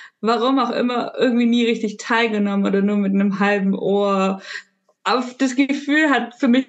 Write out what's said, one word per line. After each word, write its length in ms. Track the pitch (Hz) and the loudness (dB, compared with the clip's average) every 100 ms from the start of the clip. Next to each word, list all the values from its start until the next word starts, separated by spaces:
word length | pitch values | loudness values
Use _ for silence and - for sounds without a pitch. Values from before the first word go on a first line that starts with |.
| - _ | -20 _
warum 380 | 208 233 247 269 | -2 0 0 0
auch 120 | 262 | 0
immer, 420 | - 240 247 - - | -2 -2 -4 -6 0
irgendwie 280 | 254 240 240 | 0 2 2
nie 180 | 240 | 2
richtig 320 | 233 226 208 196 | 2 0 -4 -8
teilgenommen 680 | - 233 233 208 202 202 202 | -2 0 0 0 0 0 0
oder 160 | 196 | 0
nur 160 | 202 208 | 0 0
mit 160 | 196 | 0
einem 260 | 196 202 190 | 0 0 0
halben 340 | 202 202 196 | 0 0 0
Ohr. 680 | 190 - 202 202 196 190 190 - - - _ _ _ 190 | 0 0 0 2 0 0 -2 -8 -16 -16 _ _ _ -2
Auf 320 | 233 247 - | -2 -2 -2
das 180 | 269 262 | -2 0
Gefühl 540 | 277 - - 302 311 | 0 0 0 2 2
hat 260 | 247 233 - | 2 -2 -2
für 120 | 254 | 2
mich 180 | 247 | 2